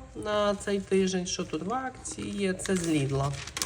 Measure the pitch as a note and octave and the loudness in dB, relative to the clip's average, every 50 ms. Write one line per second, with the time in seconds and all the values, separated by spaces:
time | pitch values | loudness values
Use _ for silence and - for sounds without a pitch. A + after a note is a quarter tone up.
0 | - - - A3 G#3+ G#3+ G#3 G#3 G#3 G#3 G3+ G3 - G#3 G3 G3 F#3 - F#3+ F#3+ | -12 -12 -10 -6 -2 0 2 4 4 4 2 0 0 0 0 0 2 2 4 4
1 | F#3+ F#3 F#3 F3+ F3 F3 - - F3 - - D#3 E3+ F#3+ A#3+ C4 C4 C4 - - | 4 4 2 0 0 0 -2 -2 -2 -2 -4 -4 -2 -2 -2 -2 -4 -4 -8 -8
2 | - - - G#3 G3+ G#3 G3+ G3+ G3 F#3+ F#3 F#3 - - F#3+ F3+ E3+ E3 D#3 D3 | -10 -10 -8 -6 -6 -4 -2 0 0 0 0 0 0 0 2 2 2 2 2 2
3 | C3+ C3 C3+ C3+ C#3 C#3+ C#3 - - - - - - | 2 2 2 2 0 0 -2 -4 -8 -10 -6 -6 -6